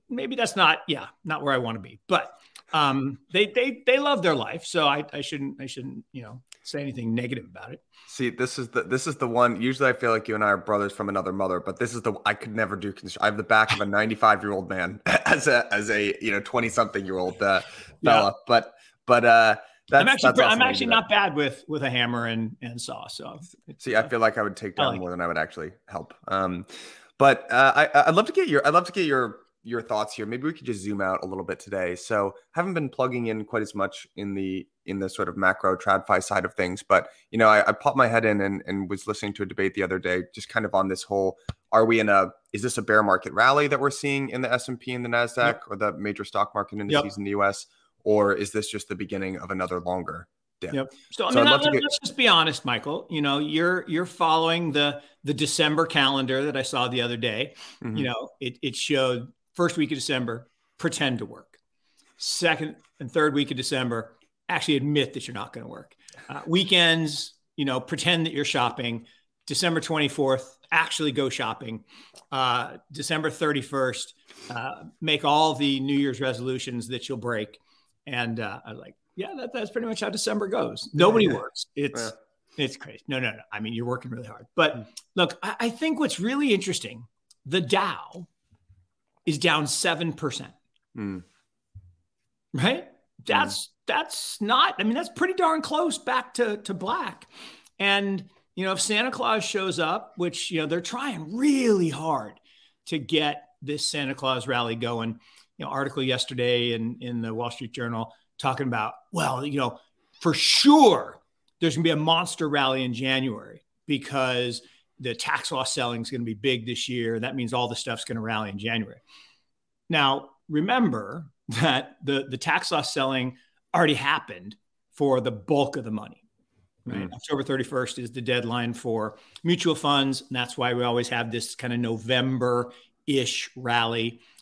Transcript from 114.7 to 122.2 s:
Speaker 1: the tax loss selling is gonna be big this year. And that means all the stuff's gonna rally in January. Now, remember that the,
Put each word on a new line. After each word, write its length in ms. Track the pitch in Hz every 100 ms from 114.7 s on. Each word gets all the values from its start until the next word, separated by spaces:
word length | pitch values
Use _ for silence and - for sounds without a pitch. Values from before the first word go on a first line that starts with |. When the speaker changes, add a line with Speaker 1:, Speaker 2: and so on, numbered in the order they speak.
| _ _ _
Speaker 1:
the 140 | 127
tax 360 | 117 - 147 -
loss 220 | 135 131
selling 300 | 143 120 117
is 80 | 113
gonna 140 | 127
be 100 | 117
big 320 | 104 135 120 117
this 220 | 117 -
year. 260 | 123 113
And 100 | 113
that 100 | 127 135
means 160 | 117
all 160 | 127 117
the 60 |
stuff's 300 | 113 127 113
gonna 160 | - 113
rally 300 | 110 110 104
in 80 | 98
January. 420 | 113 113 104 - _ - - _ _ _ _ _ -
Now, 420 | 160 139 139 - _ -
remember 800 | 151 190 254 202 110 98 156 151 _ - 113
that 360 | 156 131 - -
the, 220 | 139 139